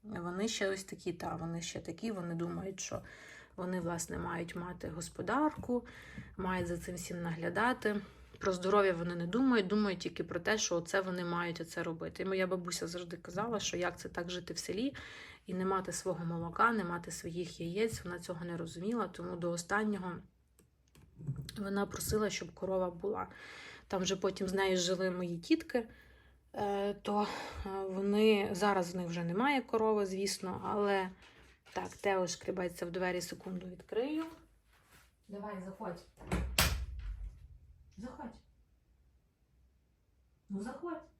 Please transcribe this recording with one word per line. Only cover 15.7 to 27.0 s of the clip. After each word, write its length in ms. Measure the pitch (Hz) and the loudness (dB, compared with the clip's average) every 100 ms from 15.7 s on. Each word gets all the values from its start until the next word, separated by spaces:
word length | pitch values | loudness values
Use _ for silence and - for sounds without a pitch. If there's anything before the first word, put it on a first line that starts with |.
| 190 185 | 2 0
свого 340 | 165 190 170 170 | -4 -2 0 0
молока, 460 | 170 170 175 220 | -2 -2 4 6
не 120 | 226 | 6
мати 280 | 175 170 170 | 0 -2 -4
своїх 480 | 170 175 165 170 - | -8 -6 -4 -6 -4
яєць. 440 | 170 185 226 - | -4 2 2 2
Вона 160 | 175 175 | -6 -8
цього 260 | 170 170 175 | -6 -6 -4
не 120 | 170 | -4
розуміла, 500 | 165 165 190 240 202 | -4 -4 -2 0 -2
тому 280 | 185 175 180 | -4 -6 -2
до 160 | 175 | -2
останнього 600 | 170 175 202 214 202 180 170 - _ _ _ _ _ _ - - - - - - - | -2 2 2 2 0 -2 -6 -12 _ _ _ _ _ _ -20 -20 -12 -6 -6 -6 -6
вона 280 | 196 196 196 | -2 0 0
просила, 440 | - - 214 214 | -2 0 2 2
щоб 240 | - 170 | 0 -6
корова 360 | - 185 190 180 | -6 0 2 2
була. 380 | 175 196 208 185 - - - - - - | 0 -2 -2 -4 -8 -16 -14 -14 -16 -2
Там 140 | 196 | 0
вже 140 | 190 190 | 2 2
потім 320 | 196 190 185 | 2 0 0
з 60 | |
нею 240 | 196 190 185 | 4 4 6
жили 340 | 175 185 185 | 4 4 2
мої 260 | 180 175 170 | 2 -2 -4
тітки, 500 | - 320 - 247 233 - - - - - _ | 4 2 4 -2 -2 -10 -20 -20 -20 -20 _
е, 400 | - 202 202 202 | -2 0 2 0
то, 340 | 202 | -2